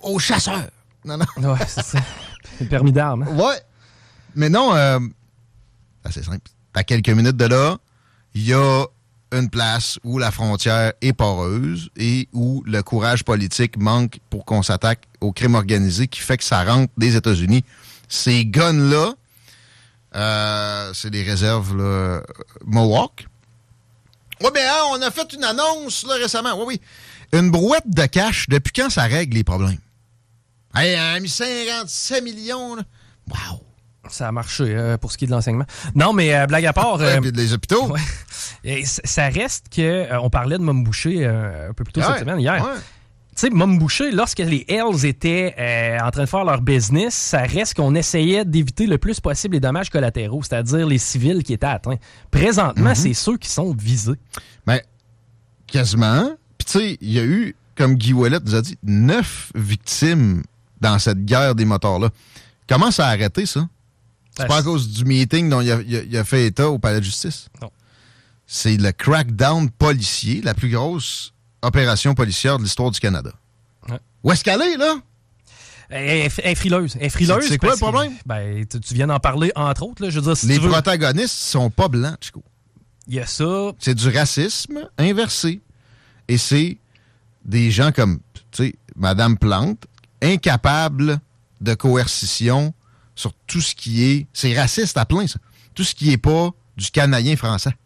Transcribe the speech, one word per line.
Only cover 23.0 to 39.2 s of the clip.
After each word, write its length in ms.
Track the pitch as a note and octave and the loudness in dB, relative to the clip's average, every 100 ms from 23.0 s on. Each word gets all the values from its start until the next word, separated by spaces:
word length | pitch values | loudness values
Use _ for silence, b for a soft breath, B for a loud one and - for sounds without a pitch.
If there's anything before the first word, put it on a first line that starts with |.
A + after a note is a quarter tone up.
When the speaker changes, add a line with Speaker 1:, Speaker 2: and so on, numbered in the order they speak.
| - - - _ _ _ _ _ _ _ _ _ _ - | 0 -6 -20 _ _ _ _ _ _ _ _ _ _ -4
Speaker 1:
Ouais, 80 | A#3+ | -2
mais, 100 | C#4+ C4 | 0 0
hein, 160 | D4+ D4+ | 0 0
on 100 | C4 | -2
a 80 | B3+ | -4
fait 200 | C4 D#4+ | -6 -10
une 100 | C#4 | -6
annonce, 640 | B3 A#3 D#4 D#4+ C#4+ - B3+ | -4 0 0 -2 -6 -10 -4
là, 80 | |
récemment. 400 | C4 A#3+ A3+ A#3+ G3 | -4 -2 -2 -4 -6
Oui, 60 | A#3 A#3+ B B B B B | -6 -8 B B B B B
oui. 60 | D#3+ | 2
Une 120 | F3+ | 4
brouette 380 | E3+ G3 D#4 B3+ | 4 4 2 2
de 180 | D#3+ C#3 | 0 2
cash, 420 | F3+ G#3+ - - | 2 0 -2 0
depuis 240 | C#3 - | 0 0
quand 140 | - C4 | -2 -2
ça 120 | - | 0
règle 320 | A#2+ C#3+ E3 A2 | 0 0 0 0
les 80 | |
problèmes ? 340 | G#2+ F#2 F#2+ F2+ _ _ _ _ _ _ _ _ _ | 0 0 0 -2 _ _ _ _ _ _ _ _ _
Hey, 220 | B2+ E3+ F3 | -2 0 0
on 180 | E3 E3+ | -2 -4
a 40 | |
mis 80 | F#3+ | -6
cinquante-sept 960 | - B3 A#3+ A#3 A#3 G3 - - C4 | -6 -6 -6 -6 -8 -8 -8 -4 -4
millions, 520 | A#3+ G#3+ A3 B3+ B3 A#3 | -6 -12 -10 -10 -10 -12
là. 60 | G3 b b b - | -14 b b b -12
Wow ! 320 | - - - _ _ _ _ - | -10 -10 -14 _ _ _ _ -20
Speaker 2:
Ça 180 | - A#2+ | -8 -6
a 40 | |
marché, 320 | A2+ A#2 - B2+ | -6 -8 -4 -2
euh, 320 | G#2+ A#2 A#2 | -2 -2 -4
pour 140 | A2+ | -4
ce 40 | - | -6
qui 80 | |
est 40 | C3 | -2
de 40 | |
l'enseignement. 320 | B2 A2+ A#2 C#3 B D3+ | -2 0 -2 -4 B -4
Non, 180 | C#3 E3+ | 2 4
mais, 220 | G#3+ D#3+ | 4 4
euh, 120 | C#3+ C#3 | 4 2
blague 200 | D#3 E3 | 2 2
à 60 | |
part, 240 | D3+ A#3 F3+ | 2 0 2
Speaker 1:
<laughs> 20 | |
Ouais, 60 | D3 C3+ | 2 2
Speaker 2:
euh, 40 | |
Speaker 1:
puis 100 | C3 | 2
les 220 | A#2+ A#2 | 0 0
hôpitaux. 340 | A#2 - G#3+ C4 | -2 0 0 2
Speaker 2:
ouais. 80 | D3 D3+ B B B B B | -2 -4 B B B B B
Et 200 | A2 C3+ | -6 -6
c-, 160 | C3+ - | -4 -6
ça 240 | - - | -4 0